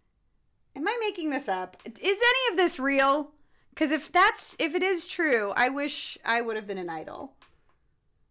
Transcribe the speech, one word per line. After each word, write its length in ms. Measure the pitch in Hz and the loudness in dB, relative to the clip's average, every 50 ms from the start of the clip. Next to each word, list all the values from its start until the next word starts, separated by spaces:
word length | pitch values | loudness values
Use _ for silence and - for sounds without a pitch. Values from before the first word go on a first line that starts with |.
| _ _ _ _ _ _ _ _ _ _ _ _ _ _ - | _ _ _ _ _ _ _ _ _ _ _ _ _ _ -8
Am 120 | 269 294 | -4 -2
I 80 | 403 480 480 | -2 0 0
making 300 | 440 427 403 359 311 311 | -2 -2 -2 -2 -2 -2
this 180 | 277 254 - - | -2 -2 -2 -2
up? 260 | 190 185 185 180 - - - | -2 -4 -4 -8 -10 -14 -16
Is 160 | - 226 - | -16 -10 -4
any 500 | - 359 403 403 480 480 494 539 523 480 | 0 0 2 4 4 4 4 4 2 0
of 60 | 359 | 2
this 220 | 330 359 330 - - | 4 4 4 2 2
real? 540 | - 277 277 269 269 269 277 302 285 - - _ _ _ _ _ _ _ - | 0 0 2 4 4 4 4 2 0 -4 -10 _ _ _ _ _ _ _ -4
'Cause 160 | - 311 269 | 0 0 2
if 200 | 302 285 - - | 0 0 -2 0
that's, 440 | - 349 381 440 453 - - - - - | 4 4 4 4 4 2 -2 -2 -2 -2
if 160 | 302 311 302 | -2 0 0
it 80 | 370 370 | 0 0
is 220 | 381 381 339 - | 0 0 -2 -4
true, 440 | - - - 330 302 254 226 208 202 - | -6 -4 0 2 2 2 2 0 0 0
I 120 | - 247 | 0 0
wish 500 | 254 269 285 285 294 285 - - - - - - | 0 0 -2 -4 -4 -4 -6 -8 -10 -12 -8 -4
I 180 | - 226 233 | -2 0 0
would 140 | 233 226 220 | 0 -2 -4
have 120 | 220 202 | -6 -6
been 100 | 202 196 | -6 -6
an 120 | 190 180 170 | -6 -6 -6
idol. 440 | 165 165 - - - - - - _ _ _ _ _ _ _ _ _ _ _ _ _ _ _ _ _ _ _ _ | -8 -8 -10 -10 -12 -12 -12 -14 _ _ _ _ _ _ _ _ _ _ _ _ _ _ _ _ _ _ _ _